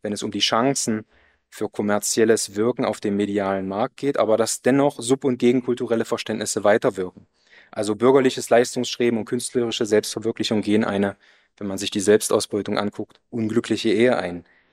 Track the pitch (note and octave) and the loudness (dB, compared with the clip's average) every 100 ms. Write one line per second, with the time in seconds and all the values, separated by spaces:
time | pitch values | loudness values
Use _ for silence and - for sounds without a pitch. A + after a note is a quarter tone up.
0 | G#2 G#2 A2 G2+ - A2+ C3 C#3 - A2 | -8 -6 -6 -2 0 2 0 0 -4 -4
1 | - _ _ _ _ - G#2+ - G#2 G#2 | -8 _ _ _ _ -10 -8 -4 -2 -2
2 | - A#2+ A2+ A2 - G2+ A#2 A#2+ G#2+ G#2+ | 0 2 4 4 0 -2 -2 0 -4 -2
3 | G#2+ G2+ G2+ G2+ G2 G2 F#2+ G2 C3 - | -4 -2 -2 -2 -2 -4 -4 -4 -4 -4
4 | C#3 - G#2+ A2 A2+ - B2+ C#3 C#3+ - | -4 0 2 2 0 0 2 4 2 0
5 | A#2 C3+ C#3 B2 A#2+ B2+ B2 A#2+ A#2+ A#2 | -2 0 0 2 2 2 0 -4 -2 -2
6 | A2+ A#2 - G#2+ G#2 G#2+ G#2 A2 B2+ F#2+ | -2 -4 -4 -6 -4 0 4 4 2 -2
7 | F2+ - _ _ _ - _ - G#2 G#2 | -8 -10 _ _ _ -20 _ -6 -4 2
8 | B2 C3+ C3 B2 - A#2 B2 B2+ A#2+ - | 4 6 4 0 2 2 4 -2 -6 0
9 | A#2+ A2+ - B2 - B2+ A#2 - G#2+ G#2+ | 0 0 -4 -6 -4 -2 -2 -2 2 2
10 | - A2+ A2 - G#2+ G#2+ G2+ G#2+ G#2+ G2+ | 2 -6 -6 -4 0 0 2 2 2 0
11 | G2+ - _ _ _ - G2+ G2 G2+ G#2 | -2 -4 _ _ _ -12 -8 -6 -4 -2
12 | G2 G#2+ - G#2+ - G#2 G2+ G#2 G#2 - | 4 4 4 -2 0 -4 -2 -4 -4 -6
13 | G#2+ _ _ A#2+ G#2+ A2+ - G#2+ - G#2 | -14 _ _ -6 -2 -2 -2 -2 0 2
14 | B2 A#2 F2+ F2 - _ _ | 2 2 -4 -10 -14 _ _